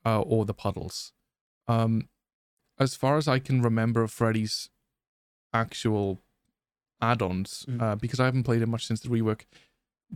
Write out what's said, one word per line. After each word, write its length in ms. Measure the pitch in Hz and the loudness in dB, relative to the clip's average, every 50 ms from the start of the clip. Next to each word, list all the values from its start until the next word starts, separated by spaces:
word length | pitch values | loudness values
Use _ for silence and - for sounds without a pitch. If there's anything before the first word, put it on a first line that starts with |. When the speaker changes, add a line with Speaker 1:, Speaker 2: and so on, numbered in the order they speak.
| - | -2
Speaker 1:
uh, 160 | 117 110 107 | 0 0 0
or 240 | - - 113 110 107 | 0 2 0 0 0
the 100 | 101 104 | 0 -4
puddles. 580 | - - 101 95 - - - - - - - - _ _ _ _ _ _ _ _ _ _ | -4 -4 -4 -4 -4 -6 -10 -10 -10 -12 -14 -18 _ _ _ _ _ _ _ _ _ _
Um, 420 | - 113 113 113 113 113 113 - - _ _ _ _ _ _ _ _ _ _ _ _ _ - | 0 2 2 2 2 2 0 -2 -4 _ _ _ _ _ _ _ _ _ _ _ _ _ -2
as 160 | 135 131 - | 0 0 0
far 220 | - - 135 143 156 | 0 0 2 2 2
as 80 | 151 | 2
I 120 | 151 131 131 | 2 2 0
can 200 | 131 - 135 127 | 0 0 2 2
remember 420 | 120 117 113 113 113 117 113 117 113 | 4 4 2 2 2 2 2 2 0
of 100 | 107 - | 0 0
Freddy's 580 | - 117 113 110 110 107 104 - - - - _ _ _ _ _ _ _ _ _ _ _ _ _ _ _ _ - | 0 0 2 2 2 0 -2 -4 -6 -8 -12 _ _ _ _ _ _ _ _ _ _ _ _ _ _ _ _ -2
actual 680 | 113 113 - - - - 113 107 104 101 98 95 - _ _ _ _ _ _ _ _ _ _ _ _ _ _ _ _ | -2 -2 -2 -4 -4 0 0 2 2 0 -2 -2 -6 _ _ _ _ _ _ _ _ _ _ _ _ _ _ _ _
add-ons, 680 | 113 113 123 110 104 90 92 92 98 - - - - - | 0 0 2 2 0 0 0 -2 -4 -6 -8 -12 -10 -8
Speaker 2:
Mm. 140 | 123 117 117 | -6 -2 -2
Speaker 1:
uh, 140 | 110 104 | -2 -2
because 240 | 107 - 117 - - | -2 -4 -4 0 0
I 60 | 127 | 2
haven't 180 | 131 127 131 117 | 2 2 2 2
played 180 | - 117 117 113 | 2 2 2 2
it 60 | 117 | 0
much 180 | 117 113 - | -2 -4 -4
since 140 | - 113 110 | -4 -4 -4
the 80 | - 127 | -2 -2
rework, 360 | 120 113 110 110 110 - - _ _ - - _ _ _ _ _ _ _ _ _ - | -2 0 2 0 -2 -2 -6 _ _ -20 -20 _ _ _ _ _ _ _ _ _ -18